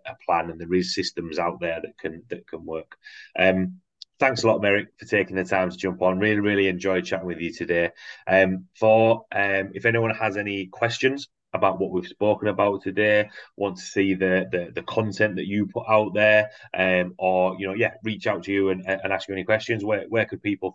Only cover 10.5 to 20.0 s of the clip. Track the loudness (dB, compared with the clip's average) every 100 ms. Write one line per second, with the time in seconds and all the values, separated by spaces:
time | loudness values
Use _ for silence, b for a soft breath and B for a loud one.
10.5 | -6 -6 -2 -2 0 0 -2 -10 _ _
11.5 | 0 0 0 -2 -4 -6 -2 0 2 0
12.5 | 2 2 0 -4 0 2 4 2 B B
13.5 | -4 -4 -4 -6 0 0 2 2 2 0
14.5 | -4 -4 -10 -4 -2 -2 0 0 0 -4
15.5 | -2 -2 -4 2 2 2 2 4 4 2
16.5 | B B 0 2 2 0 -2 0 2 2
17.5 | 0 -6 -2 -2 -2 -8 -4 -4 -4 -2
18.5 | 0 2 0 -2 -4 -2 -6 -4 -6 0
19.5 | 0 0 -4 -2 -4